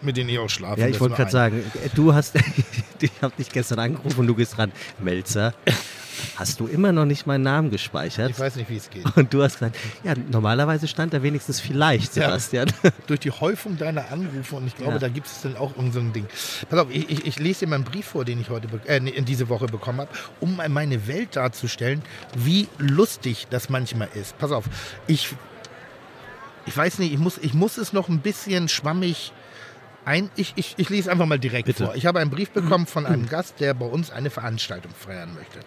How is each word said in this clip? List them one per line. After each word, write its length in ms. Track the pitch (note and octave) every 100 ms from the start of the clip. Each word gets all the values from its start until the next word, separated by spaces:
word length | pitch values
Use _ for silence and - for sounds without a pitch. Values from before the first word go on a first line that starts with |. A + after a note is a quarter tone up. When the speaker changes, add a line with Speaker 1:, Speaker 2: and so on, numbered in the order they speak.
Speaker 1:
mit 160 | C#3 B2+
denen 120 | B2
ich 80 | A#2+
auch 120 | G#2+
schlafe. 300 | - F#2 G#2
Speaker 2:
Ja, 40 | A#2+
ich 60 |
Speaker 1:
Das 80 | G#2+
Speaker 2:
wollte 100 | B2+
Speaker 1:
nur 40 | A#2+
Speaker 2:
grad 100 | G#2+
Speaker 1:
ein. 40 |
Speaker 2:
sagen, 320 | B2 A2+ A2+ A2 -
äh, 60 | C#3+ -
du 180 | D#3+
hast, 220 | D3 - D3+
<laughs> 640 | - C#3+ - - - -
ich 100 | D3+ -
hab 120 | C3+ -
dich 120 | C3
gestern 300 | B2+ A#2+ A2+
angerufen 400 | A#2 D3 C#3+ B2+
und 80 | A#2+
du 80 | A2+
gehst 220 | A#2 A2
ran. 120 | G#2+ - - -
„Melzer, 540 | F#2 F2+ - G#2 A2+ - - A2+ - - - - - -
hast 240 | F#2+ -
du 80 | A2+
immer 240 | D3+ G3+
noch 140 | E3 D3
nicht 200 | C#3+ D3
meinen 160 | C#3
Namen 260 | C3+ D3 D#3
gespeichert?“ 600 | G2+ - - D2 - B2+
Speaker 1:
Ich 80 | A#2
weiß 180 | C3+ B2+
nicht, 120 | G#2+
wie 60 | G#2+
es 140 | -
geht. 160 | F#2 D#3 E3
Speaker 2:
Und 180 | C3
du 80 | C#3
hast 120 | C#3 -
gesagt, 180 | A#2 - A2 -
„Ja, 100 | F#3 B2+ C#3+
normalerweise 580 | A#2 G#2+ A#2+ D3 D#3 D#3
stand 240 | - E3
da 100 | D3
wenigstens 380 | C#3 D3 - B2+
vielleicht, 540 | - C3+ D3+ B2 - -
Speaker 1:
Ja. 80 | D3
Speaker 2:
Sebastian.“ 420 | B2+ - B2 C#3 - F3+
<laughs> 200 | - -
Speaker 1:
Durch 140 | D3
die 100 | C#3+
Häufung 460 | - D#3+ G#3 G#3 E3
deiner 340 | D#3+ D3+ A#2+
Anrufe 440 | D3+ F#3 C3+ C3 C#3
und 120 | B2+
ich 80 | -
glaube, 180 | C3
Speaker 2:
Ja. 60 | -
Speaker 1:
da 80 | C3
gibt 200 | C3+ -
es 140 | -
dann 140 | C3+ A#2+
auch 220 | C#3 -
irgend 160 | B2+
so 60 | A#2+
ein 100 | A#2
Ding. 140 | A2 G#2 - - - -
Pass 100 | E3
auf, 80 | C#3
ich, 180 | C#3 D#3
ich, 160 | D3+ D3+
ich 140 | C#3+
lese 220 | E3 F#3
dir 60 | E3
mal 80 | C#3+
einen 80 | A#2
Brief 220 | F3+ -
vor, 180 | D3 B2
den 160 | A#2+
ich 80 | A2+
heute 180 | A#2 A2
be-, 140 | A2 -
äh, 120 | C#3
nee, 140 | C3 C3+
diese 260 | B2+ C3 A#2
Woche 200 | A#2 B2
bekommen 340 | A2 B2+ B2+
habe, 80 | D3 - - -
um 160 | E3+ F3+
mal 100 | D#3
meine 400 | C#3+ D3 B2 G#2
Welt 300 | E3 A#3 C#3
darzustellen, 640 | B2+ - A#2+ - A#2+ D3 - - - B2
wie 320 | B2+ F#3+ G3+ -
lustig 680 | C#3+ D3 A3+ - C3 A2 -
das 200 | B2 -
manchmal 400 | C3 B2 A#2 G#2
ist. 240 | G#2 F#2+ -
Pass 120 | D3
auf, 140 | C3 - - - - -
ich, 220 | D#3 - C3 - - - - - - - - - - - - -
ich 100 | C#3
weiß 240 | E3+ -
nicht, 140 | F3
ich 60 | C#3+
muss, 180 | F3 -
ich 120 | C#3
muss 240 | C#3+ G#3+ -
es 160 | G3+
noch 160 | G3 F3+
ein 100 | D#3+
bisschen 480 | G3+ - G3+ F#3 D#3+
schwammig 640 | - D3 F3 F3+ D#3+ - - - - - - - - -
ein-, 240 | D#3+ G3+ -
ich, 180 | F#3 -
ich, 200 | - -
ich 120 | F#3
lese 220 | G3+ F3+
einfach 140 | F3+ D#3+
mal 120 | C#3+
direkt 260 | B2 B2 A#2
Speaker 2:
Bitte. 200 | - G2
Speaker 1:
vor. 100 | A#2+
Ich 100 | E3+
habe 140 | F3
einen 120 | D3+
Brief 200 | C#3 G3+
bekommen 340 | G#3 E3 F3+ E3+
von 180 | D#3+ D3
einem 220 | D3 A2+
Speaker 2:
<clears throat> 20 |
Speaker 1:
Gast, 300 | D#3+ F3+ -
der 140 | C#3+
bei 120 | B2+ A#2+
uns 260 | D3 E3
eine 180 | A#2+ C#3+
Veranstaltung 640 | - A#2 A2+ - F#2 F2 -
feiern 360 | F#2+ F#2 E2+ E2
möchte. 240 | - -